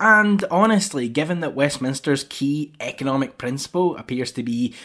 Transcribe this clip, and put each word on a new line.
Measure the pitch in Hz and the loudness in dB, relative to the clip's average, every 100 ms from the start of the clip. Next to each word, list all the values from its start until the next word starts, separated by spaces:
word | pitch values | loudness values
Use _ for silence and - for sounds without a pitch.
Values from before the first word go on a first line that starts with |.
And | 220 214 208 202 202 | 4 6 6 2 2
honestly, | 175 220 208 202 139 120 | 2 4 4 0 -4 -2
given | 123 156 175 | -2 -2 -2
that | 156 | -2
Westminster's | 131 143 - 131 135 - 139 | 0 0 0 -4 -2 0 0
key | - - 139 147 147 - | -2 -4 -2 -2 -4 -8
economic | 123 - 135 135 135 - | -10 -6 -2 -2 -2 -4
principle | 123 135 - 180 180 - | -6 -6 -4 0 0 -2
appears | - 127 120 | -6 -4 -4
to | - | -4
be, | 120 120 123 - | -4 0 -2 -4